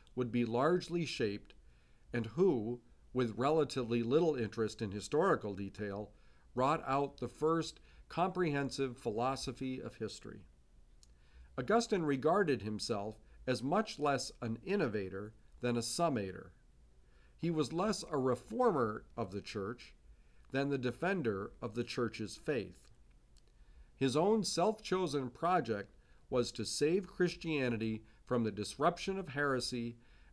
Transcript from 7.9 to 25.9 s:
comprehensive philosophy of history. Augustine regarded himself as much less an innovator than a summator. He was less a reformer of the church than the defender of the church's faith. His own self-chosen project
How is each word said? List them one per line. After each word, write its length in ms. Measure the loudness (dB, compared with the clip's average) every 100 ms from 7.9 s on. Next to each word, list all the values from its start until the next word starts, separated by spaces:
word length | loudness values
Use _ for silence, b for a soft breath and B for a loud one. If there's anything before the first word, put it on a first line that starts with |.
| b -8
comprehensive 840 | -2 0 2 0 2 0 -2 -4 -2
philosophy 840 | -4 0 0 -2 -6 -6 -6 -6
of 140 | -10 -8
history. 500 | -8 -8 -14 -16 -18 -20 -20 -20 -20 -20 b b b b b -4
Augustine 460 | 4 4 4 2
regarded 580 | 2 2 4 4 4 2
himself 540 | -2 -4 -2 -4 -4 -10 b b -2
as 140 | -2
much 380 | 0 0 0 0
less 320 | 0 0 -2 -8
an 160 | -6 -6 -2
innovator 640 | 0 0 0 -4 -6 -10 b b b
than 160 | -2 0
a 40 |
summator. 680 | -2 0 0 0 -2 -6 -14 -20 -20 -20 -20 b b b b b
He 140 | 0
was 200 | 2 0
less 320 | 0 0 -2 -2
a 80 | 0
reformer 880 | 2 0 -2 2 4 4 2 -2 -8 -6
of 140 | -6
the 100 | -6
church 540 | -6 -6 -6 -8 -14 -20 b b b b b
than 180 | -2 0
the 100 | 0
defender 720 | -2 -2 0 0 0 -2 -4 -8
of 140 | -6 -4
the 80 |
church's 520 | -4 -2 -2 -2 -8 -6
faith. 540 | -4 -2 -4 -10 -20 -20 -20 -20 -20 -20 b b b b b -2
His 220 | 0 4
own 260 | 4 2
self-chosen 880 | 2 0 0 0 -2 -2 0 -2 -4
project 640 | -2 2 2 2 -4 -6